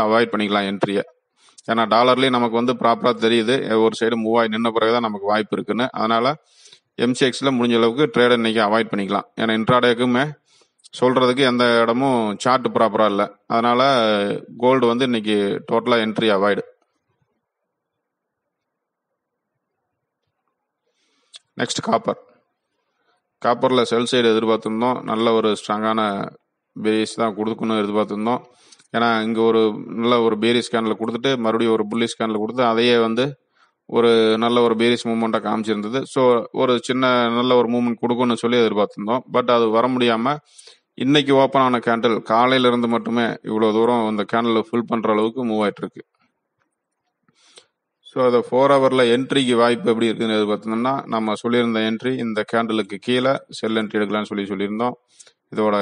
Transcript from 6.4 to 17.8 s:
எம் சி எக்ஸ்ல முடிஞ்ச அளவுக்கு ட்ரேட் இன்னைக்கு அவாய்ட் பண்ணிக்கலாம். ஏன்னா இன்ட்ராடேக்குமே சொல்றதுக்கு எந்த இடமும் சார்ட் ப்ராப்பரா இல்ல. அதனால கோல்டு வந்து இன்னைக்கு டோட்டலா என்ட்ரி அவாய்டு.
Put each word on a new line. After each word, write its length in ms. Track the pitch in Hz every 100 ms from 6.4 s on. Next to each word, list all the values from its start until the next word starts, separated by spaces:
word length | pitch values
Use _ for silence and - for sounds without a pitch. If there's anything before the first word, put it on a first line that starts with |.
| _ _ - - _ -
எம் 140 | 120 127
சி 60 | 131
எக்ஸ்ல 240 | 120 135 131
முடிஞ்ச 180 | 120 117
அளவுக்கு 260 | 113 117 151
ட்ரேட் 240 | - 123 120
இன்னைக்கு 240 | 113 110
அவாய்ட் 260 | 104 110 110
பண்ணிக்கலாம். 360 | 104 98 101 - -
ஏன்னா 120 | 113 110
இன்ட்ராடேக்குமே 640 | 110 123 123 117 123 120 147 147 _ _ _ _ - -
சொல்றதுக்கு 440 | - 131 127 123 135
எந்த 120 | 123 120 117
இடமும் 360 | 117 120 135 123 110 101
சார்ட் 240 | 131 127 120
ப்ராப்பரா 320 | 110 113 104 107
இல்ல. 120 | 101 101 - -
அதனால 300 | 113 117 123 135 135 110 104 101 104 - -
கோல்டு 220 | 123 131 120
வந்து 160 | 117 131
இன்னைக்கு 260 | 120 104 107 101 101 -
டோட்டலா 280 | 117 117 120 110
என்ட்ரி 240 | 104 110 98
அவாய்டு. 260 | 101 98 - _ _ _ _ _ _ _ _ _ _ _